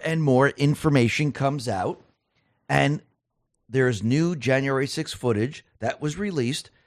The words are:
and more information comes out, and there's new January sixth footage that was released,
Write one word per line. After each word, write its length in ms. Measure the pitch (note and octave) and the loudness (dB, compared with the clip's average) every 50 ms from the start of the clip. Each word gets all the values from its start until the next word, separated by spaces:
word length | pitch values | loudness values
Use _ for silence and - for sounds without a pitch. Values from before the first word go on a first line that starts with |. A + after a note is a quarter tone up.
| - | -2
and 180 | D#3+ E3 E3 D#3 | -4 -2 0 2
more 280 | C#3+ B2+ B2+ C3+ C#3 | 4 4 6 4 4
information 840 | - - C#3+ C#3+ D3+ - - D#3 C#3+ C#3 A#2+ A2+ - - D3+ D3 B2+ | 2 2 0 0 0 2 0 2 4 4 4 2 2 0 -2 -2 -2
comes 340 | - C3+ C#3 C#3+ D3 A#2 | -2 -2 -2 -2 -2 -6
out, 360 | A#2+ G#2 F#2 F#2 G2 G2 - - _ _ _ _ _ _ _ _ _ _ _ _ - | -6 -4 -4 -4 -4 -6 -8 -14 _ _ _ _ _ _ _ _ _ _ _ _ -2
and 320 | C#3 C#3 C#3 C#3 D3 F3+ - _ _ _ _ _ _ _ _ _ _ _ _ - | 0 2 2 2 0 -2 -6 _ _ _ _ _ _ _ _ _ _ _ _ -6
there's 320 | A2+ C3 C3 B2+ A#2+ F#2+ F#2 | 0 2 2 2 2 0 0
new 340 | A2+ B2+ D3+ E3 F3 F3+ | 0 2 2 2 0 -2
January 500 | D#3 A#2 B2+ C3 C3+ C3+ C#3 C3+ C3+ C#3 | -2 0 0 2 2 2 0 0 -2 -2
sixth 300 | C3+ - - D#3 - - | -4 -4 -6 -6 -8 -8
footage 480 | - - B2 A2+ G#2 A2 C3 D#3 - - _ _ - | -4 -2 0 0 0 0 -2 -4 -8 -20 _ _ -8
that 240 | A2 A#2+ C3+ - D3 | -6 -6 -4 -4 -4
was 160 | D3+ D3 F3 | -6 -6 -4
released, 520 | G3+ G#3 F3+ D3+ A#2+ A#2 D3 - - - _ _ _ | -6 -4 -2 -2 -2 -2 -4 -6 -8 -14 _ _ _